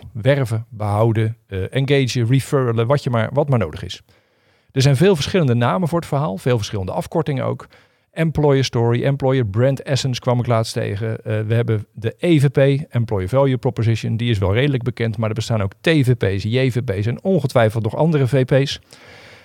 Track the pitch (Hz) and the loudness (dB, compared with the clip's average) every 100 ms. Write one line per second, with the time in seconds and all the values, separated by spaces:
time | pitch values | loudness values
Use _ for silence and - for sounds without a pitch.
0 | - - 110 143 123 110 113 107 104 104 | -12 -4 0 2 0 -4 -6 -8 -2 2
1 | 117 113 110 113 _ 95 92 131 135 139 | 2 2 -2 -4 _ -8 -4 -4 0 2
2 | 127 127 113 135 - 143 127 113 117 143 | 2 0 2 0 2 0 0 0 0 0
3 | - 120 110 127 151 127 87 78 90 - | 0 -2 0 -2 0 0 0 -6 -12 -14
4 | _ _ _ _ _ _ _ - 131 131 | _ _ _ _ _ _ _ 0 2 4
5 | 190 180 - 196 147 120 120 180 170 170 | 4 2 0 0 2 2 0 0 -2 -4
6 | 165 143 151 190 139 123 104 104 92 - | -2 -4 -4 -4 -2 0 -2 -6 -6 -6
7 | - 175 151 135 113 127 - _ _ _ | -4 -4 -2 -2 -4 -6 -10 _ _ _
8 | _ - 165 151 147 135 131 123 117 120 | _ -4 -2 2 2 4 2 0 0 2
9 | 127 139 135 135 113 98 127 135 - 131 | 0 0 0 0 0 2 2 0 -2 -2
10 | 139 120 - 123 117 117 113 113 110 101 | -2 -2 0 0 2 0 0 -4 -4 -4
11 | 113 110 - 107 107 113 117 110 101 - | -6 -6 -4 -4 0 0 2 -2 -4 -8
12 | 113 - 180 160 139 135 139 139 156 127 | -8 -4 2 4 4 4 4 2 -2 -2
13 | 113 104 92 127 139 127 131 - 113 113 | -2 -2 0 2 2 2 -2 0 0 0
14 | 117 113 120 104 92 104 143 131 117 - | -2 -2 0 0 2 2 0 0 -4 -4
15 | 113 104 110 - - 113 95 - - 160 | -4 -2 -4 -4 -2 -2 -2 -2 0 2
16 | 123 123 101 98 104 123 131 123 120 95 | 2 2 0 -2 -2 0 0 -2 -2 -2
17 | 104 135 190 190 139 127 110 113 107 - | -2 -4 -2 -2 2 2 2 2 -4 0
18 | 156 151 131 139 131 135 135 - _ - | 0 2 2 2 2 2 2 -4 _ -20
19 | - - - - | -20 -20 -20 -20